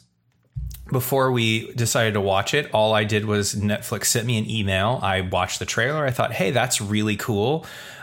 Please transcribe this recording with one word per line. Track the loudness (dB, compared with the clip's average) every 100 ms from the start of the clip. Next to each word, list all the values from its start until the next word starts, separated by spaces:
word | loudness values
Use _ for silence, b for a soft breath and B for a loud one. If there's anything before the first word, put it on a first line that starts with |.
| _ _ _ _ _ -10 -10 -12 -4
before | -2 0 2 4
we | 4 2 2 -2
decided | -2 0 2 2
to | 2
watch | 2 2 2
it. | 0 0
All | 2 4
I | 4
did | 2 0 0
was | 0 0
Netflix | 0 0 -2 -4 -4 0
sent | 0 0
me | 0
an | -2
email. | -2 0 2 2 0
I | 0 0
watched | 0 -2 -2 -4
the | -4
trailer. | -2 0 0 -2
I |
thought, | 0 -2
"Hey, | 0 0
that's | 0 0 -2
really | 0 0 0 0
cool." | -2 0 0 0 B B B B